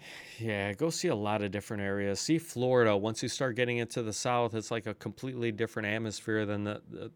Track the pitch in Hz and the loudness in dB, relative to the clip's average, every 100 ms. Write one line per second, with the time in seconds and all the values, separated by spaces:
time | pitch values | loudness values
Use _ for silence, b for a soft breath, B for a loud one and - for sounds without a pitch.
0 | B B B - 113 101 101 95 165 165 | B B B -6 0 2 0 0 0 0
1 | 175 110 104 107 101 101 - 107 98 101 | 0 2 2 2 0 -2 -4 -2 0 0
2 | 98 95 - 160 160 120 127 123 113 101 | 0 0 2 0 0 0 4 6 8 6
3 | 107 113 123 - 135 113 123 120 117 127 | 2 -2 -4 -2 0 2 2 0 -2 -4
4 | 110 98 127 120 117 110 107 117 107 101 | -4 -2 0 2 2 0 -4 -4 -4 -6
5 | 110 - 131 123 117 107 113 117 104 110 | -8 -8 -8 -2 -2 0 -2 -2 0 0
6 | 110 - - 107 104 104 104 104 - - | -2 -4 0 0 2 0 -2 -4 -8 -12
7 | 110 | -12